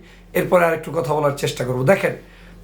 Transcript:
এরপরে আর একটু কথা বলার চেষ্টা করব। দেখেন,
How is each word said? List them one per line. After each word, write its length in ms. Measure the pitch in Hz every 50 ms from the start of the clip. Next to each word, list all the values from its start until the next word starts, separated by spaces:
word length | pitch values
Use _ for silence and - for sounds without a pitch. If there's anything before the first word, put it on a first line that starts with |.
| - - - - - - -
এরপরে 320 | - 143 - 185 180 170
আর 80 | 165 165
একটু 180 | 160 - 160
কথা 220 | 147 165 139 143 151
বলার 240 | 151 147 143 131
চেষ্টা 280 | - - 135 - - 127
করব। 180 | 123 127 127 127
দেখেন, 300 | 151 196 190 - 147 - - - - - - - - - -